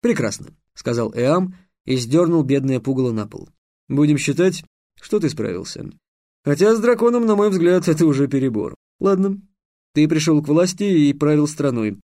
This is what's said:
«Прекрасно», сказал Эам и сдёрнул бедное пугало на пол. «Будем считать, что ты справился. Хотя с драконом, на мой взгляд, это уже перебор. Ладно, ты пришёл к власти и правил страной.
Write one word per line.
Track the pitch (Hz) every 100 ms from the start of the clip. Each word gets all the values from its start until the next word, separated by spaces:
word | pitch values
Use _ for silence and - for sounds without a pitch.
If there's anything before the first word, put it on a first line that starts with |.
«Прекрасно», | 240 226 117 - - _ _
сказал | - - 120 110
Эам | 117 123 170 185 - _ _ -
и | 131
сдёрнул | 117 147 175 165
бедное | 135 139 135 127
пугало | 117 131 127
на | 113 107
пол. | - - _ _ _ _
«Будем | 139 151 147
считать, | 147 143 185 180 - _ _ _
что | - 208
ты | 156
справился. | 156 107 90 - - - - _ _ _ _
Хотя | - 143 202
с | 226
драконом, | 226 233 233 240
на | 233 202
мой | 208
взгляд, | 190 170 180 175
это | 151
уже | 165 135 139
перебор. | 139 131 107 95 - _ _
Ладно, | 190 190 196 196 _ _ _ _ _
ты | - 151
пришёл | 156 156 151
к | 147
власти | 151 180 185
и | 202 180 143
правил | 143 147 151 147
страной. | 147 143 120 107 98